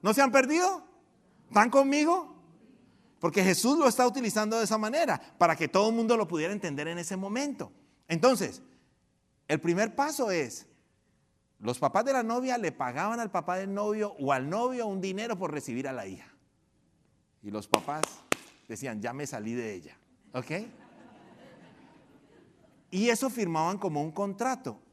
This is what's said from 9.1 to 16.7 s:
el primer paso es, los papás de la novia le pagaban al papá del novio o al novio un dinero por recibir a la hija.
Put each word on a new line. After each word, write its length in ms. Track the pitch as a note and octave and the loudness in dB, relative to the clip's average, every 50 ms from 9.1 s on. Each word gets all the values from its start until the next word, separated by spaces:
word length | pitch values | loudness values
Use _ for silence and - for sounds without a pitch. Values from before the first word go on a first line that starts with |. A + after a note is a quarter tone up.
| _ _ _ _ _ _ _ - | _ _ _ _ _ _ _ -2
el 120 | D3+ D#3 | -2 0
primer 340 | D#3+ E3+ E3+ F#3 G#3+ A3 - | 0 0 2 2 0 -2 0
paso 340 | - C#4 D4+ D4+ - C4 G#3+ | -2 -2 -2 0 -2 -2 0
es, 360 | F#3 E3+ C#3 A#2 - - - _ _ _ _ _ _ _ _ _ _ _ _ _ _ _ _ _ _ _ | 0 -2 -2 -4 -6 -14 -18 _ _ _ _ _ _ _ _ _ _ _ _ _ _ _ _ _ _ _
los 200 | G#2 A2 B2 - | -6 -4 -4 0
papás 260 | - C3+ - G3 A3 | 0 2 2 2 2
de 80 | C4+ | 2
la 100 | C4+ C4 | 0 0
novia 360 | A#3+ A3 A#3 B3 B3+ C4 B3 A#3 | 0 0 -2 -2 -2 -2 -2 -2
le 120 | G#3 D#3+ | -2 -4
pagaban 480 | - - C#3 B2 B2 C#3+ F3 G#3 A#3 A#3+ | -4 -4 -6 -4 -4 -4 -4 -2 -2 -4
al 120 | A#3 G3+ | -6 -4
papá 260 | - F3+ D3+ F3+ F3+ | -4 -4 -2 -2 -4
del 180 | F#3 G3 G3 G3 | -4 -4 -6 -4
novio 400 | G3+ G#3+ G#3+ G#3 G#3+ G#3+ G3+ - - | -4 -2 -2 -2 -2 -2 -4 -4 -4
o 120 | C#3 C3+ | 0 0
al 160 | C#3 C3 C3 C#3+ | 0 0 0 -2
novio 380 | E3+ G#3+ A#3+ B3+ B3+ B3 A#3 | -2 -2 -2 -2 -2 -2 -4
un 140 | G#3+ G3 F#3+ | -4 -4 -4
dinero 360 | F3+ F#3+ F#3 G3 A3 A#3 A3 | -4 -4 -4 -6 -4 -6 -6
por 160 | F3 F#3+ D#3 | -4 -4 -6
recibir 360 | D3 D3 - - A2+ B2 C3+ C#3 | -6 -6 -6 -6 -6 -6 -6 -6
a 40 | |
la 140 | C3 B2 G2+ | -8 -8 -10
hija. 260 | F#2+ F#2+ F2+ - - _ _ _ _ _ _ _ _ | -10 -12 -16 -18 -20 _ _ _ _ _ _ _ _